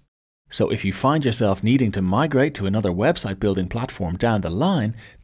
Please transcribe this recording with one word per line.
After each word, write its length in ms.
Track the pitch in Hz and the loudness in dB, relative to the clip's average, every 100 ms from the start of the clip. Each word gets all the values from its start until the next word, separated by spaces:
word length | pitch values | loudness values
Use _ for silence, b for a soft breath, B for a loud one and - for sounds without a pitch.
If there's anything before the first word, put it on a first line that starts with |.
| _ _ _ _ - | _ _ _ _ -6
So 220 | - 104 | 0 0
if 140 | 98 | 0
you 80 | 98 | -2
find 320 | 92 131 156 | 0 2 2
yourself 400 | 135 113 107 95 | 2 2 2 2
needing 260 | 110 131 113 | 2 2 2
to 80 | 98 | 0
migrate 540 | 92 101 156 139 147 | 0 2 2 2 0
to 120 | - 98 | 0 -2
another 240 | 107 101 | 0 0
website 500 | 87 127 170 107 95 | 0 0 0 -2 -2
building 280 | 104 95 92 | 0 0 -2
platform 480 | 117 127 - 90 87 | -4 -6 -6 -6 -2
down 260 | 117 107 | 0 0
the 80 | 85 | 0
line, 440 | 87 175 175 107 113 B B | 0 0 0 -2 -4 B B